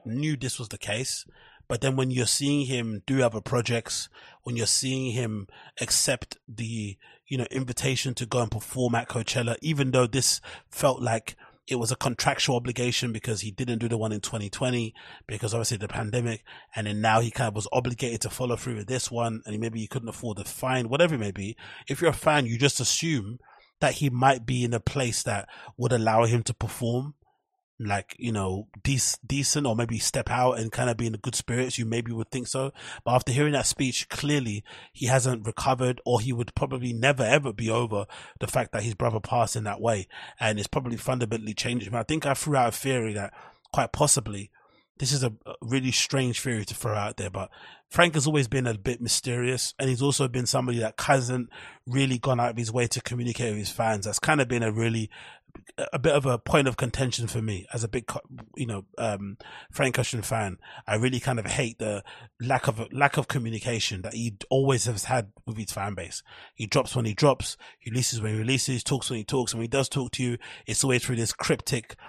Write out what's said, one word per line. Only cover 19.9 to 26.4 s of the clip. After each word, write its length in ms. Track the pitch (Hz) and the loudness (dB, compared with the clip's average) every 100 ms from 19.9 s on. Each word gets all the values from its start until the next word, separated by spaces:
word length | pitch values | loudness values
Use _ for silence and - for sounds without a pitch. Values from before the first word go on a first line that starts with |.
| 120 113 | -6 -6
afford 300 | - 120 104 | -6 -6 -6
the 60 | |
fine, 440 | 95 - 131 131 113 | -8 -4 0 0 2
whatever 280 | 139 175 147 | 4 4 4
it 20 | |
may 140 | 104 | -2
be. 240 | 95 98 - - - - | -4 -6 -8 -14 -12 -6
If 120 | 139 | 2
you're 100 | 170 | 2
a 40 | |
fan, 320 | - - 151 120 | 4 4 4 4
you 120 | 117 | 4
just 200 | 139 - | 4 4
assume 600 | 123 - 165 147 101 120 - - _ _ | 2 2 2 0 -2 -8 -16 -20 _ _
that 140 | 143 | 0
he 140 | - 143 | 2 2
might 380 | 123 131 131 117 | 6 6 6 2
be 160 | 123 | 0
in 100 | 120 | 0
a 60 | 117 | 0
place 460 | - 139 123 - | -2 0 0 0
that 240 | - 101 - - - - | -2 -2 -4 -14 -16 -2
would 160 | 120 | 2
allow 320 | 123 110 110 | 4 6 6
him 200 | 117 120 | 6 4